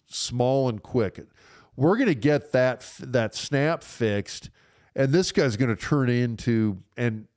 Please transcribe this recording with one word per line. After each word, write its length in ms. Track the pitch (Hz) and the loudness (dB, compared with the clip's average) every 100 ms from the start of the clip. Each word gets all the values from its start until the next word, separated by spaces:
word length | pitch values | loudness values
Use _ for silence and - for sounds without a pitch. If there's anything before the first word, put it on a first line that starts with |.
| _ | _
small 600 | - - 120 123 135 127 | -8 -4 -2 0 2 0
and 120 | 110 | -4
quick, 380 | - 127 98 - - _ - - _ - | -4 -2 -2 -6 -18 _ -20 -20 _ 0
we're 220 | 147 220 | 2 4
gonna 160 | 254 | 2
get 380 | 131 147 147 - | 2 2 2 2
that 260 | 131 127 120 | 2 2 0
f-, 220 | - - | -10 -16
that 320 | 131 123 110 - | -2 0 0 -4
snap 480 | - 139 147 165 | -2 0 0 -2
fixed, 640 | - - 113 101 101 - - - _ _ _ - | -6 -2 0 0 -4 -10 -16 -20 _ _ _ -2
and 160 | 135 | 2
this 200 | 165 180 | 2 2
guy's 260 | - 143 104 | 0 0 2
gonna 180 | 127 107 | 0 -2
turn 340 | - 147 123 | 0 0 2
into 680 | 123 123 113 - 113 107 95 - - | 2 0 -2 0 2 0 -2 -8 -4
an, 300 | 120 110 107 | -4 -4 -10